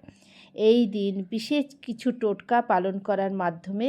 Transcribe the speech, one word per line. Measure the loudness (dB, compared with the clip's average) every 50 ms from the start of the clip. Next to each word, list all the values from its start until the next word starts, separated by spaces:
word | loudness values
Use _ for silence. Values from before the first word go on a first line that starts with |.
| -14 -20 -20 _ _ -20 -20 -20 -20 -14 -4
এই | 2 4 6 6 6 4
দিন | 2 0 -2 -2 -2 -2 -4 -6 -6
বিশেষ | -6 -6 -4 -2 0 0 0 -2 -6 -14 -12
কিছু | -10 -10 -4 -4 -4 -2
টোটকা | 0 0 -2 -2 -2 -2 0 0 2 2
পালন | 2 2 2 2 0 -4 -4
করার | -4 -2 -2 0 0 -2 -2
মাধ্যমে | -2 -2 -2 -4 -4 -8 -8 -6 -2 -2